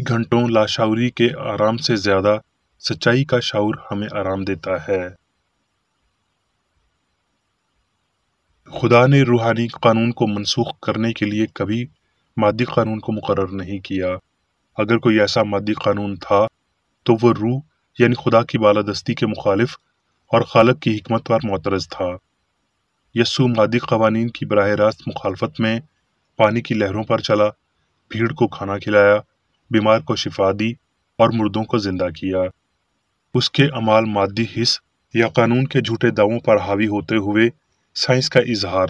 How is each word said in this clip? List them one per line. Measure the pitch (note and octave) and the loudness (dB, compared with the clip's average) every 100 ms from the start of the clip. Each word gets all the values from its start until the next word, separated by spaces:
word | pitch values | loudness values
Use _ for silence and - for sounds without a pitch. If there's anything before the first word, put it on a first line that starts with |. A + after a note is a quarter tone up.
| B2+ | 2
گھنٹوں | A#2 A2 A#2+ A#2+ | -2 0 0 2
لاشعوری | A2+ G#2+ - A2 A2 B2 | 2 0 0 0 0 -2
کے | - A#2 - | 2 0 0
آرام | A2+ G#2 G#2+ A#2+ | -6 0 0 0
سے | - A2 | -2 0
زیادہ | G2 F#2+ G2+ G#2+ - _ _ _ | 2 2 2 0 -4 _ _ _
سچائی | - G#2+ A#2+ C3 | -8 -2 2 2
کا | C#3 B2 | 2 -2
شعور | - G#2+ G#2+ G#2 - | -2 -2 -2 -2 -8
ہمیں | G2+ G#2+ | -8 -6
آرام | G2+ F#2+ F#2+ | -6 -4 -4
دیتا | F#2+ F2+ F#2+ F2+ D#2+ | -4 -6 -4 -4 -2
ہے۔ | F#2+ F2+ - _ _ _ _ _ _ _ _ _ _ _ _ _ _ _ _ _ _ _ _ _ _ _ _ _ _ _ _ _ _ _ _ _ _ - - | -4 -4 -14 _ _ _ _ _ _ _ _ _ _ _ _ _ _ _ _ _ _ _ _ _ _ _ _ _ _ _ _ _ _ _ _ _ _ -14 -4
خدا | A2+ A#2+ C3 | 4 6 6
نے | C#3 | 6
روحانی | A#2+ A#2+ A#2 A2+ A#2 | 4 2 2 0 -2
قانون | - A#2 A2+ A#2 | 0 2 2 0
کو | A#2 A2 | 0 -2
منسوخ | G2+ G2+ - A#2 - | -2 -4 -4 -4 -6
کرنے | - G#2+ A#2 | -6 -4 -4
کے | A2+ G#2 | -2 -4
لیے | G#2+ G#2+ | -2 -4
کبھی | - G2 A2+ B2+ _ _ _ _ - | -4 -4 -4 -6 _ _ _ _ -2
مادی | G#2 A2 | 0 0
قانون | B2 A#2+ A2 G#2+ | -2 -2 -2 -4
کو | - | -6
مقرر | G#2+ - G2 F#2+ | -6 -2 -2 -2
نہیں | F#2+ F2+ G2 | -6 -10 -10
کیا۔ | - G2 F#2 F#2 _ _ _ _ _ - | -8 -6 -4 -6 _ _ _ _ _ -4
اگر | G#2+ A#2 | 0 2
کوئی | A#2+ G#2+ | 4 4
ایسا | G2+ A#2+ | 2 2
مادی | G#2 G2+ G#2 | 0 -2 -4
قانون | G#2+ G#2+ G2+ G2+ F#2+ | -2 -2 -2 -4 -8
تھا | - G2+ A2 _ _ _ _ _ | 0 0 0 _ _ _ _ _
تو | - A2+ | 0 2
وہ | A#2+ | 2
روح | G#2 A2+ C3 - _ _ - | 2 -2 -4 -8 _ _ 2
یعنی | A#2+ | 2
خدا | B2 A#2+ A2+ | 2 2 2
کی | A#2 A#2 | 2 2
بالادستی | G#2 G#2+ G#2 F#2 - | 2 2 0 -6 -6
کے | A2+ G#2+ | -4 -4
مخالف | G2+ G#2 G2 B2 - _ _ _ _ - | -2 0 0 0 -4 _ _ _ _ -2
اور | A2+ | -2
خالق | - A#2 A#2 - | 2 4 4 2
کی | - G#2+ | -2 -4
حکمت | - A2+ - | -4 -4 0
پر | A2+ | -2
معترض | G#2 F#2+ G2+ F#2+ - | -2 -4 -2 -4 -4
تھا۔ | - F#2 F2+ _ _ _ _ _ _ _ _ _ | -8 -8 -8 _ _ _ _ _ _ _ _ _
یسوع | A#2 A#2+ - B2+ A2+ | -2 0 2 2 2
مادی | G#2+ A2+ | 2 0
قوانین | - A2 A2 A2 A#2 | 0 2 2 2 -2
کی | - - | -6 -2
براہ | G#2 G2+ | 0 2
راست | G2+ G#2+ - - | 2 0 0 -10
مخالفت | - G2+ F#2 A#2 - | -8 -6 -6 -6 -2
میں | A2+ A2+ - _ _ _ _ - | -2 -2 -8 _ _ _ _ 0
پانی | G#2+ A#2 | 2 2
کی | - | -2
لہروں | G#2+ G2 G#2 | -2 -2 -2
پر | - A2+ | -2 -2
چلا، | - G#2+ G#2 - _ _ _ _ - | 0 0 0 -2 _ _ _ _ -10
بھیڑ | A2 A2+ | -4 -2
کو | - A#2+ | 0 -2
کھانا | - G2 G2+ | -2 -8 -6
کھلایا، | G#2+ G#2 G2+ G#2 - _ _ _ - | 2 6 6 4 -2 _ _ _ -2
بیمار | A2+ G#2+ A2+ | 0 2 2
کو | - G#2+ | 0 -4
شفا | G2+ - G2 G2+ | -4 -2 0 0
دی | A2+ C#3+ _ _ _ - | -4 -6 _ _ _ 0
اور | A2+ | 0
مردوں | A2+ G#2 G#2+ | 2 -2 -2
کو | A2 A#2 | -4 -2
زندہ | G2 F2+ F2+ D#2+ | -2 -4 -4 -6
کیا۔ | F#2+ F#2 F#2 - _ _ _ _ _ _ _ | -4 -2 -4 -6 _ _ _ _ _ _ _
اس | B2 - | -2 -2
کے | - | 0
اعمال | C#3+ C3 A2 A2 | 0 0 2 2
مادی | A2 G2+ G2 G#2 A2+ A2 | 2 -2 -2 -2 -4 -2
حس | A#2 - _ _ _ | -2 -4 _ _ _
یا | A2+ A2+ | -2 0
قانون | - A#2 B2 C#3 | 2 2 2 0
کے | C3+ | -2
جھوٹے | G#2+ A2+ A#2+ | -2 0 0
دعووں | A2 G#2 A#2 | 2 0 0
پر | - G#2 | 0 0
حاوی | F#2 G2+ G#2+ | 0 -2 -2
ہوتے | G2+ E2+ A2 | -2 -2 -2
ہوئے | G2+ G#2 A#2 - _ _ _ | 0 2 2 0 _ _ _
سائنس | - - B2+ - | -6 -2 0 2
کا | C3 | 0
اظہار | A#2+ G#2+ F#2+ F#2 | 2 -2 -2 -2